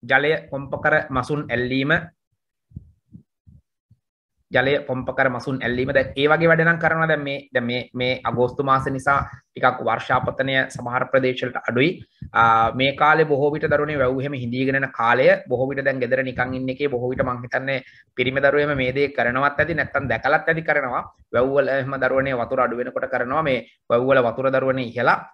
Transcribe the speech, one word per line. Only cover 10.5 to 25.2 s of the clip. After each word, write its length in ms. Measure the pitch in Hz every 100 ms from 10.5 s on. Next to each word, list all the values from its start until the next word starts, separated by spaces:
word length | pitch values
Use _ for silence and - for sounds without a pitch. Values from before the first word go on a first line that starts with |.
| 135 127
සමහර 300 | - 120 123 127
ප්‍රදේශවලට 480 | 135 131 127 127 - -
අඩුයි. 220 | 120 147 - - _ -
ආ, 380 | 107 113 113 113
මේ 180 | 117 135 135
කාලේ 280 | 151 156
බොහෝ 260 | 156 143 147
විට 140 | 156 156
දරුවනේ 280 | 147 147 147
වැව් 220 | 127 131
එහෙම 120 | 139
හිඳීගෙන 460 | 143 120 123 131 135
යන 100 | 135 -
කාලය. 280 | 117 120 151 190 -
බොහෝ 200 | 120 131
විට 140 | 139
දැන් 160 | 135 131
ගෙදර 220 | 120 131
නිකන් 320 | 131 123 127
ඉන්න 160 | 131 131
එකේ 180 | 131 147
බොහෝ 220 | 123 123
විට 140 | 127
මං 180 | 131 123
හිතන්නේ 400 | 123 131 131 135 - - _
පිරිමි 260 | - 127 135
දරුවෙම 360 | 139 143 147 143
මේ 160 | 127
දේ 160 | 131 139 139
කරනවත් 420 | 120 127 143 139
ඇති, 160 | 151
නැත්තම් 340 | 160 131 143 135
දැකලත් 400 | 113 131 156 160
ඇති 140 | 160
කරනවා. 400 | 160 147 131 135 - _ _
වැව් 180 | 117 131
වල 140 | 139 131
එහෙම 260 | 135 131 135
දරුවනේ 320 | 131 135 135
වතුර 260 | 127 113 131
අඩු 160 | 123 120
වෙනකොට 340 | 123 - -
කරනවා. 320 | 123 123 143
මේ 240 | 156 123 - _ _
වැව් 120 | 117 127
වල 160 | 135
වතුර 280 | 120 113 131
දරුවනේ 360 | 131 131 131 120
ඉහලා 280 | 120 127 190